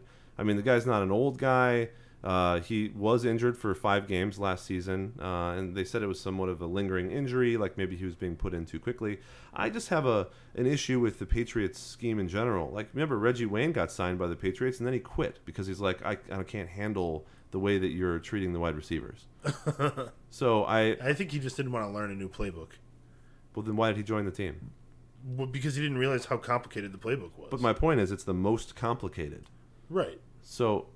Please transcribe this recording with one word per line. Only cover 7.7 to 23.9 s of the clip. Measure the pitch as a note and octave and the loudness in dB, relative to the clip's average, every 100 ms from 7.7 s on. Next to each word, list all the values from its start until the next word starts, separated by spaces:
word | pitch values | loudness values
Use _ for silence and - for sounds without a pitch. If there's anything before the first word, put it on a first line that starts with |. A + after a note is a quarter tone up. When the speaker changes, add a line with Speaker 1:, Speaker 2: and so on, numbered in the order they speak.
| - | -2
Speaker 1:
maybe | F#2+ F2+ | -4 -2
he | |
was | F#2 E2+ | -6 -4
being | F#2 E2 | -6 -4
put | G2 | -4
in | F2 E2 | -4 -6
too | D#2+ | -6
quickly. | - A#2+ A2 G#2 - - - | -4 -4 -4 -6 -10 -20 -10
I | - G#3+ | -2 -2
just | A3 - | -2 0
have | E3 C3 | 2 4
a, | A2 F#2 - - - | 4 2 -6 -12 0
an | B2 | 2
issue | C#3+ - B2+ | 2 2 2
with | A#2+ - | 2 0
the | G2 | 0
Patriots | A#2 A#2+ A#2 F#2+ - | 0 2 0 0 -2
scheme | - - A#2+ A2 | -14 -6 -2 0
in | F#2 | 0
general. | F#2+ A#2+ G2 D2 | 0 2 0 -2
Like, | G2 A2+ | -4 -6
remember, | C3 D#3 A#2 | -2 0 4
Reggie | A2+ B2 A2+ | 4 2 0
Wayne | G#2 D3+ | 2 2
got | D3 E2+ | 2 0
signed | - F2+ F2+ | 0 -2 0
by | F2 | 0
the | E2+ | 0
Patriots, | F#2+ F#2 B2+ B2+ | -2 0 -2 0
and | A#2+ | -2
then | B2+ | -2
he | |
quit | - - - - - | -4 -4 -4 -4 -12
because | E2 F#2+ | -8 -6
he's | F#2+ | -2
like, | G2 F#2 | 0 0
"I, | - G#2 - | -2 -6 -6
I | F#2+ | -6
can't | F2+ G#2+ F2 | -6 -6 -8
handle | F2+ G#2 G2 F2 D#2 - - - | -6 -2 0 0 -2 -8 -20 -8
the | G2 | -2
way | G2+ G2 | 2 4
that | F#2 | 2
you're | E2+ F2+ E2 | 0 0 0
treating | - G#2+ F#2 | -2 -2 -2
the | E2+ | 0
wide | E2+ D2+ | -2 -2
receivers." | - E2 - - - - | -4 -4 -6 -14 -20 -10
Speaker 2:
<laughs> | - - - C#3+ C#3+ C3+ B2 - - | -6 -4 -4 -2 -2 -2 -10 -12 -14
Speaker 1:
So | - B2+ A2+ - | 0 4 6 6
I | A2 A2 G#2+ | 4 4 2
Speaker 2:
I | B2+ | 0
think | D3 F3+ | 0 -2
he | C#3+ | -4
just | C3+ - | -4 -4
didn't | C3 | -2
wanna | B2 G#2 | -2 -2
learn | G#2 G#2 | -4 -4
a | G2 | -4
new | F#2+ | -6
playbook. | - G2+ E2 D#2+ - - - - - - - - | -6 -6 -6 -14 -18 -20 -20 -20 -20 -20 -20 -12
Speaker 1:
Well, | - | -8
then | G#2+ G#2+ | -2 2
why | |
did | A2+ | 2